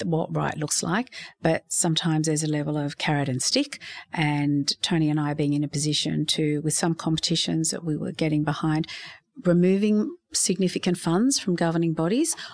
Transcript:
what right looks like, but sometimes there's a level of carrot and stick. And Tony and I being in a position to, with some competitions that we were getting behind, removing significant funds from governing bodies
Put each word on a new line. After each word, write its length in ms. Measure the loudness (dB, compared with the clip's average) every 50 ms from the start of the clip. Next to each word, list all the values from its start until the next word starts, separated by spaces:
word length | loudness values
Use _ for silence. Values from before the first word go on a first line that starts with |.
| -2
what 280 | 0 0 0 0 -2 -2
right 220 | -2 -2 -2 -2
looks 260 | -4 -4 -2 -2 -2
like, 320 | -2 0 0 -2 -2 -4 -8 -16 -16 -18 -8 _
but 220 | 0 0 0 0 -2
sometimes 600 | -4 -2 0 0 2 2 0 0 0 2 2 2
there's 160 | 0 0 -2 0
a 40 |
level 300 | -2 -2 -2 -2 -2 -2
of 200 | -2 -2 -4 -6
carrot 300 | -4 -2 0 0 0 0
and 140 | 0 -2 -2 -2
stick. 380 | 0 0 0 0 -2 -6 -14 -14 -14 -16 -16 -14 -8 -2
And 580 | 0 0 2 2 2 2 2 2 2 0 -2 -4 -4
Tony 280 | -2 0 2 2 2 2
and 100 | 2 0
I 140 | 0 -2 0
being 180 | 0 0 0
in 140 | 2 0 0
a 20 |
position 580 | -2 -2 -2 -2 0 0 0 -2 -2 -2 -2 0
to, 340 | 0 0 0 0 0 0 0
with 120 | 0 -2 -2
some 220 | 0 0 0 0
competitions 760 | 0 0 -2 0 0 0 0 0 0 0 0 0 0 0 -2
that 120 | -2 -4 -4
we 140 | -4 -4
were 160 | -4 -4 -6 -4
getting 320 | -2 0 0 2 2 0
behind, 420 | 0 -2 0 0 0 0 0 -2 -4 -8 -14 -14 -16 -18 -20 _ _ _ -2 2
removing 680 | 4 4 6 6 4 4 4 4 4 4 2 2 0 -4 -10 _ _ -4
significant 640 | -2 0 0 0 2 0 0 0 0 0 0 -2
funds 420 | 0 0 2 2 4 4 2 2 0
from 160 | 0 0 0
governing 380 | 2 2 2 2 2 2 0 0
bodies 440 | 0 0 2 2 2 2 0 -2 -4 -8 -14